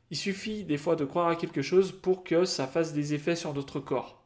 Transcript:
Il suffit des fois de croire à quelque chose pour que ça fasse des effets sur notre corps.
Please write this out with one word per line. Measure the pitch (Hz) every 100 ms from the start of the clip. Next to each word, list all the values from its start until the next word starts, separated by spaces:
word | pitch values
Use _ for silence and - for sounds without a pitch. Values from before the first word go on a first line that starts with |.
| -
Il | 156
suffit | 202 190 220 214
des | 170 147
fois | 175
de | 165 139
croire | 175 170
à | 165
quelque | 170 147
chose | 135 180 185
pour | - 185 185
que | - 165
ça | 185 - 135
fasse | 165 156
des | 147 147
effets | 147 170 170
sur | 160
notre | 143 139 147
corps. | 139 127 - -